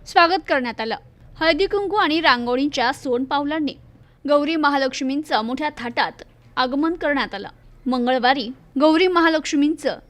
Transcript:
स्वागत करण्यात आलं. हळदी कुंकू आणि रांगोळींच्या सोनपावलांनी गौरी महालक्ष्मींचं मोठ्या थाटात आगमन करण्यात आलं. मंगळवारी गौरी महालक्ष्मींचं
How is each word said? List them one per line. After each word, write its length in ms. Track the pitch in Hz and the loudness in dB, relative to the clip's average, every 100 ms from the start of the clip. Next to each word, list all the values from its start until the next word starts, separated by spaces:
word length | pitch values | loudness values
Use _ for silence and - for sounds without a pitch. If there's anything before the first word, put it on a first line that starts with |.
| - | 0
स्वागत 420 | 381 339 370 - | 4 4 4 0
करण्यात 320 | 302 247 220 | -2 -2 -6
आलं. 160 | 220 214 - _ - - | -6 -6 -10 _ -20 -2
हळदी 260 | 320 320 381 | 0 2 0
कुंकू 300 | 403 403 415 | 0 -2 0
आणि 240 | 349 311 | 0 2
रांगोळींच्या 720 | 320 247 240 247 285 277 240 | 2 2 0 -2 -2 0 -2
सोनपावलांनी 840 | 262 285 247 262 285 285 320 285 - - - - _ 277 | -2 -4 -4 -2 -4 -4 -4 -6 -8 -18 -20 -20 _ 0
गौरी 280 | 294 294 330 | 0 2 0
महालक्ष्मींचं 880 | 294 285 269 262 262 277 311 262 | 2 2 -2 -2 -4 -4 -2 -2
मोठ्या 260 | 220 262 302 294 | -2 -4 -6 -6
थाटात 440 | 240 240 196 - - _ - - | -8 -2 -4 -4 -20 _ -12 -4
आगमन 380 | 254 277 320 | -2 0 -2
करण्यात 400 | 339 311 277 220 | -2 -2 -2 -2
आलं. 140 | 196 185 - - - - | -6 -12 -16 -20 -10 -4
मंगळवारी 640 | 254 240 254 226 - 226 262 - 269 | -2 0 2 2 2 -2 -12 -10 2
गौरी 260 | 302 311 370 | 4 4 4
महालक्ष्मींचं 920 | 349 330 320 - 302 294 320 269 180 - | 4 4 2 0 0 2 0 -4 -6 -12